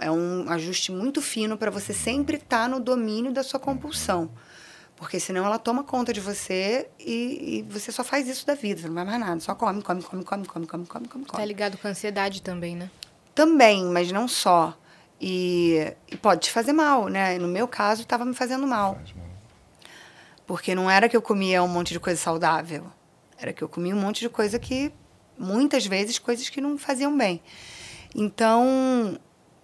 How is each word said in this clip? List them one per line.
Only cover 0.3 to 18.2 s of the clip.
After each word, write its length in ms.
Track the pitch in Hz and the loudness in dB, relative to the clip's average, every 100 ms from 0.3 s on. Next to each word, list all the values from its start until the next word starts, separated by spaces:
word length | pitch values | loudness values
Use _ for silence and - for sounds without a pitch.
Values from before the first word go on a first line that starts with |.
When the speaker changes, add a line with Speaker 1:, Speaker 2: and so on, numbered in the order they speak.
| 180 - | -2 -2
Speaker 1:
ajuste 420 | 165 170 180 - | -4 -2 -4 -4
muito 280 | 185 254 285 | -4 -4 -2
fino 380 | 285 226 214 214 | -4 -2 -4 -2
pra 100 | 214 | -4
você 240 | 202 - | -4 -6
sempre 460 | 202 226 277 294 302 | -4 -2 -2 -2 -4
tá 300 | - 233 240 | 0 0 2
no 100 | 262 | 0
domínio 540 | 240 247 220 214 254 | 0 0 0 -2 -2
da 100 | 254 | -4
sua 160 | 262 269 | -4 -4
compulsão. 720 | 277 262 294 - - 180 165 - - - - - - - | -4 -4 -6 -4 -2 0 -2 -8 -20 -20 -20 -20 -20 -18
Porque 220 | 160 180 | -8 -6
senão 260 | - 185 | -4 -2
ela 140 | 196 220 | 0 0
toma 240 | 233 247 | 0 -2
conta 300 | 285 254 240 | -2 -2 -2
de 80 | 208 | -4
você 680 | 196 196 - 185 196 254 - - | -6 -6 -4 -2 0 0 -4 -10
e, 640 | - 233 247 - - 220 | -6 -4 -4 -6 -6 -6
e 80 | 214 | -6
você 220 | 202 220 | -10 -8
só 140 | 240 | -8
faz 240 | 233 277 247 | -2 -2 -2
isso 180 | 254 - | -4 -4
da 80 | |
vida, 260 | 285 202 175 | -2 -4 -6
você 40 | 165 | -6
não 80 | |
vai 100 | 170 | -6
mais 140 | 190 240 | -4 -4
nada, 220 | 202 165 | -4 -4
só 120 | - | -6
come, 300 | - 214 202 | -2 -2 -2
come, 180 | 196 180 | -2 -4
come, 220 | - 185 | -6 -10
come, 220 | - 202 190 | -6 -6 -6
come, 180 | 165 165 | -8 -8
come, 200 | 170 175 | -10 -10
come, 220 | - - | -12 -12
come, 160 | 262 | -12
Speaker 2:
Tá 80 | 277 | -10
Speaker 1:
come. 120 | - | -6
Speaker 2:
ligado 320 | 208 202 208 190 | -6 -4 -6 -4
com 120 | 208 | -8
a 20 | |
ansiedade 500 | 190 208 196 196 196 | -6 -4 -2 -2 -4
também, 360 | 185 175 170 175 | -8 -8 -8 -8
né? 120 | 185 - - _ _ | -12 -16 -20 _ _
Speaker 1:
Também, 500 | - 311 302 226 196 180 | 4 6 10 8 8 4
mas 260 | 175 175 | 2 2
não 160 | 196 247 | 0 0
só. 500 | - 196 175 160 - - - _ - | 2 6 6 4 -2 -20 -20 _ -8
E, 720 | 190 185 180 175 170 160 156 - - | -4 0 2 4 4 4 0 -6 -14
e 80 | - | 0
pode 260 | 214 175 | 4 4
te 80 | - | 2
fazer 200 | 226 233 | 0 2
mal, 360 | 311 302 262 196 | 4 4 4 2
né? 280 | 190 190 180 | 0 0 0
No 100 | 175 | -2
meu 180 | 185 240 | -2 -2
caso, 380 | - 208 220 233 | 0 2 0 -2
tava 180 | 240 | -2